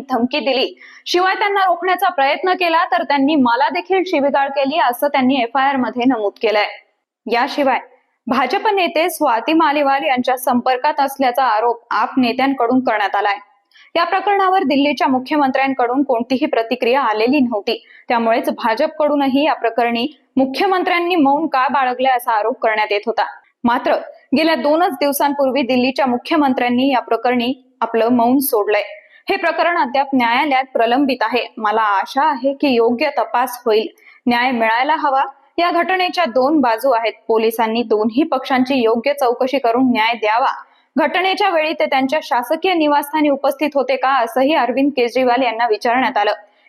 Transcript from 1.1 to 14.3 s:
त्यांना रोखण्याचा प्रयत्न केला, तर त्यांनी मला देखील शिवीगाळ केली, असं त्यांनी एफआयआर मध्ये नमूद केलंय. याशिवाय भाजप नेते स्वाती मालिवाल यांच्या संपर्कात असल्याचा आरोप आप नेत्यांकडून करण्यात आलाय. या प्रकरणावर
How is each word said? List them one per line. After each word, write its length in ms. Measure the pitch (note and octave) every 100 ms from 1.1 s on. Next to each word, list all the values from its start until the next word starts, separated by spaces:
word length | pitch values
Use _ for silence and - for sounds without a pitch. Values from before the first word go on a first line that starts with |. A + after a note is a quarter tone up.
| F4 F#4 F#4+
त्यांना 300 | G4+ G4 F#4
रोखण्याचा 440 | E4+ F#4 F4+ F#4+
प्रयत्न 440 | - C4+ E4 F#4
केला, 320 | F4+ F4 E4 F4+
तर 180 | F4
त्यांनी 320 | E4 C#4+ C4+ D#4
मला 340 | B3 A#3 D4+
देखील 340 | F4 F4 F#4+ F4+
शिवीगाळ 420 | D4+ C#4 C#4+ C#4
केली, 320 | C#4 C4+ D#4+
असं 280 | C4+ B3 C#4+
त्यांनी 280 | C#4+ B3+ C4+
एफआयआर 400 | A#3 C4+ C4+ C4+
मध्ये 280 | A#3+ B3 B3
नमूद 240 | A#3 G3+ -
केलंय. 260 | A3 G#3 G3 - _ _ _ _ A3
याशिवाय 480 | A#3 C4+ - C4+ A3+ - _ _ _ -
भाजप 400 | B3 B3+ G4 A4
नेते 420 | G4 E4+ D#4+ F4
स्वाती 440 | F4 D4 A3+ A#3
मालिवाल 500 | D#4+ D#4 D4 C#4 C4+
यांच्या 340 | D#4 B3+ B3 B3
संपर्कात 560 | C#4 B3 C4 B3 D4+ D4+
असल्याचा 440 | C4+ C4+ C4 B3
आरोप 440 | B3+ G#3+ A#3+ A3+ -
आप 180 | G#3 A#3+ -
नेत्यांकडून 640 | A#3+ B3+ C4+ C4 A#3 C4
करण्यात 360 | B3+ G#3+ F#3+ G3+
आलाय. 200 | G3+ G3+ - _ _ _ - E4
या 80 |
प्रकरणावर 600 | E4+ F#4+ G4